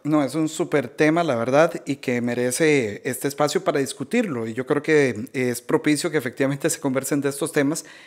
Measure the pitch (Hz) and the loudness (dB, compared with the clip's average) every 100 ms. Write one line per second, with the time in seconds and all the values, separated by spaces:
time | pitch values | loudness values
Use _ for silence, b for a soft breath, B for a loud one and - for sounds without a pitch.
0 | 143 151 131 151 156 - 147 147 120 - | -2 0 0 -2 -2 -2 -2 0 -2 2
1 | 156 165 170 120 117 139 165 - - 139 | 2 4 2 0 2 4 4 2 -6 -4
2 | - 123 120 120 123 123 160 147 110 101 | -2 -2 -2 0 0 2 4 4 2 -4
3 | 135 123 139 - 147 185 180 151 139 - | -6 -4 -4 0 0 0 0 0 -2 -6
4 | 127 240 214 123 113 113 127 - 143 156 | -2 0 0 -4 -4 -6 -2 -2 2 4
5 | 135 107 117 131 127 120 - 156 156 147 | 4 0 -6 -2 -2 -2 0 0 2 0
6 | 175 151 123 - 135 139 160 - 139 131 | 0 -2 -4 -2 0 0 -2 -2 -2 -2
7 | 131 143 139 139 156 156 139 165 B B | -2 -2 -2 -2 -2 0 0 0 B B